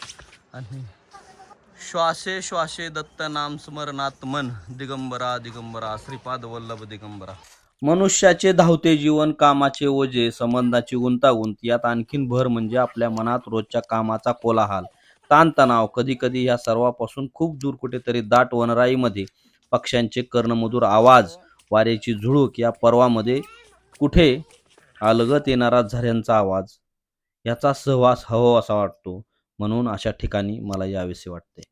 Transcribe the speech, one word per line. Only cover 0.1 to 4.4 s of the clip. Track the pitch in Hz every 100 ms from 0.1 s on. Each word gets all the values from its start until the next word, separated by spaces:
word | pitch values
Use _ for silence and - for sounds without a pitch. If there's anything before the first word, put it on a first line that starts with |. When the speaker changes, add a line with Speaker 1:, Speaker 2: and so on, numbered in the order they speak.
| - - _ _
Speaker 1:
आणि | 127 117 135 120 - _ 403 - - - _ _ _ -
श्वासे | 180 165 160 190 190
श्वासे | 180 180 160 - 165
दत्त | 156 156 - 156
नाम | 151 147 147
स्मरणात | - 151 147 139 139 135
मन, | 135 143